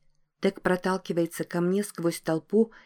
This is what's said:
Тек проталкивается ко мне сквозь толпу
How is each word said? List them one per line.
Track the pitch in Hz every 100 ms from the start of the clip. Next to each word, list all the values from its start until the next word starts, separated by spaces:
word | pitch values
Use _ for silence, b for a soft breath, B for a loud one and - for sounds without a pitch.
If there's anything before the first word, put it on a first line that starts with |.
| _ _ _ -
Тек | 196 -
проталкивается | 180 180 185 185 - 170 170 -
ко | - 175
мне | 175 196
сквозь | 208 - 170 165
толпу | - 160 - 208 226 b